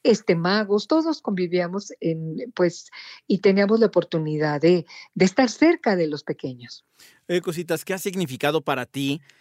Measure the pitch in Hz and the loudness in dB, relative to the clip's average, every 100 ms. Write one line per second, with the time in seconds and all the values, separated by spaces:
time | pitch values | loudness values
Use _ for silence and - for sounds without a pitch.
0 | - 208 - 170 170 208 208 208 - 320 | 2 2 2 0 2 0 0 0 2 0
1 | 320 302 - 190 180 180 175 190 - - | 0 -4 -4 -4 -2 -2 -2 -6 -10 -8
2 | 165 160 160 160 - - 180 170 - - | -4 -4 -6 -8 -8 0 0 -2 -16 -20
3 | - - - 196 202 196 202 226 220 - | -20 -14 -4 2 4 4 4 4 4 2
4 | 165 170 156 151 151 147 165 180 160 - | 0 -2 -2 -2 -2 2 2 2 0 -14
5 | - - 185 - 254 - 311 339 - 190 | -10 0 0 2 0 4 4 4 2 0
6 | 160 143 - 156 143 123 120 - _ _ | 0 -4 -6 -8 -8 -10 -16 -20 _ _
7 | - _ - 175 175 165 170 160 - 190 | -20 _ -4 -4 -2 -6 -4 -6 -4 -6
8 | 202 185 165 127 147 156 147 131 123 135 | -6 -4 -4 -2 0 0 -2 -4 -4 -4
9 | 139 151 _ _ | -4 -4 _ _